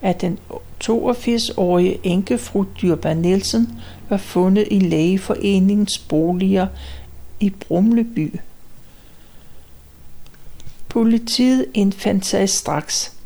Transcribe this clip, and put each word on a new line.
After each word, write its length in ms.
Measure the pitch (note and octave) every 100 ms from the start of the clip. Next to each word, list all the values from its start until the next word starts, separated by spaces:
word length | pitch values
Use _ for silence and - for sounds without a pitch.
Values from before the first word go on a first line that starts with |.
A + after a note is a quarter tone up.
at 180 | F#3+ F3
den 180 | F3 - - - - -
toogfirs-årige 1200 | - A3+ - A#3+ A#3+ A#3 A3 - F3+ F3+ F#3 -
enkefru 640 | F#3 F#3 F#3+ A#3+ - G3+ F#3+ -
Dyrberg 340 | F3+ D#3+ D#3+ E3
Nielsen 640 | F3 G3 - A3+ A#3 - - - -
var 80 | G3
fundet 520 | - F3+ F#3 G3+ G#3
i 80 | G3
Lægeforeningens 1200 | F3 D#3+ E3+ F#3+ - - G3+ F#3+ F#3+ G#3 G3+ -
boliger 680 | - D3+ E3 F3+ F#3+ F#3+ F#3 - - - - - - -
i 100 | G3+
Brumleby. 920 | - - F3 A3 A#3 A3+ D3+ D#3 - - - - - - - - - - - - - - - - - - - - - - - - - -
Politiet 800 | A#3 A3+ A3+ A#3 - B3+ C4 C4
indfandt 520 | G#3 G3+ - - G3+ -
sig 220 | G3 G3
straks. 640 | - - D3+ - - - -